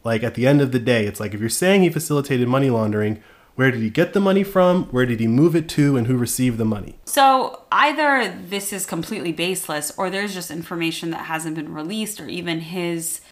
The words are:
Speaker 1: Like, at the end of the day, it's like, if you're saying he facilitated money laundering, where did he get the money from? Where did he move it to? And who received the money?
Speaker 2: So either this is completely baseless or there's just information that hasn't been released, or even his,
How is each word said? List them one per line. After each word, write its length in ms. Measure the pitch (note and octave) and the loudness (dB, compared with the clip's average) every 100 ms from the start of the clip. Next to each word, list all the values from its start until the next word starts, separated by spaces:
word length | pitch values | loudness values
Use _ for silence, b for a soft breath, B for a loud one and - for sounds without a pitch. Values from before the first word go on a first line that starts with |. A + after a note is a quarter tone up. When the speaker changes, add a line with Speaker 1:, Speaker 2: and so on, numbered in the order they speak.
| A#2 | -4
Speaker 1:
Like, 180 | A2 | -2
at 120 | A#2 A2+ | -2 0
the 120 | B2+ | 4
end 140 | D3 | 4
of 100 | C3 | 4
the 80 | B2 | 2
day, 260 | A2+ A#2+ G#2 | 2 2 0
it's 140 | G2+ | -4
like, 140 | G#2+ | -6
if 60 | G#2 | -4
you're 80 | A2 | -4
saying 320 | - F3+ G3 | 0 4 6
he 80 | F3 | 4
facilitated 580 | D#3 D#3 C#3+ C#3+ B2+ A#2+ | 2 0 -2 0 0 2
money 220 | C3 C#3 | 2 2
laundering, 520 | A#2 G#2+ G#2+ G#2+ G#2+ b b b - | 2 2 2 0 -2 b b b 0
where 160 | C3 | 2
did 100 | A#2 | 2
he 80 | A2 | 0
get 240 | C3 E3+ | 0 0
the 60 | G3+ | 2
money 240 | G3 G3 | 2 2
from? 400 | G3 F#3 F3+ F3+ - | 2 4 4 4 0
Where 160 | B2 B2 | 0 2
did 120 | A2+ | 2
he 60 | A2+ | 2
move 280 | B2 E3 E3 | 4 4 2
it 120 | D#3+ | 0
to? 280 | - C#3+ C3 | 2 4 2
And 80 | A#2 | 2
who 100 | B2+ | 0
received 440 | A#2 - B2+ A2+ | 0 0 0 0
the 40 | A2 | -2
money? 340 | G#2 F2+ - - | -2 -8 -16 -4
Speaker 2:
So 580 | - C4+ C4 - - - | 4 4 4 0 -8 -2
either 580 | G#3 D4 D4+ D4 C4+ G3+ F#3 | 2 2 2 2 2 0 -6
this 320 | F3+ G3 G3 | -8 -8 -6
is 140 | G3 - | -8 -6
completely 460 | E3 E3 G#3 E3+ | -6 -6 -6 -6
baseless 600 | D#3 F3 F3+ - D3+ D3 - | -4 -4 -4 -4 -6 -6 -4
or 140 | F#3 | -4
there's 240 | F#3+ G#3 F#3 | -4 -4 -6
just 160 | E3+ | -10
information 580 | E3+ D#3+ E3+ E3 D#3+ E3+ | -10 -8 -4 -4 -4 -6
that 160 | D#3+ - | -8 -6
hasn't 300 | D#3+ D#3+ D#3 | -6 -6 -8
been 180 | D3+ | -8
released, 480 | D#3+ D#3+ A3 G#3+ - | -10 -8 -6 -6 -8
or 60 | C#3 | -10
even 300 | F3 E3+ E3 | -8 -6 -6
his, 600 | E3 F3+ E3+ E3+ E3 - b | -6 -6 -4 -6 -6 -10 b